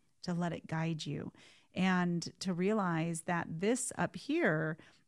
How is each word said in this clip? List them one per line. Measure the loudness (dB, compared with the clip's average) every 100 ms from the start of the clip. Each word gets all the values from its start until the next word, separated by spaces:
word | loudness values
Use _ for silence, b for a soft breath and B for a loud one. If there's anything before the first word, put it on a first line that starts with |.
| _ _
to | -4
let | 0 0
it | -4 -4
guide | -2 0 -2 -4
you, | -6 -6 B B B B
and | 0 2 4 2 0 -4 -6
to | -4
realize | 0 2 2 2 0 0 -2
that | -2 -2 -2 -2
this | 0 0 -2 -2
up | -2 -2
here | -2 2 4 2 0 -4 B B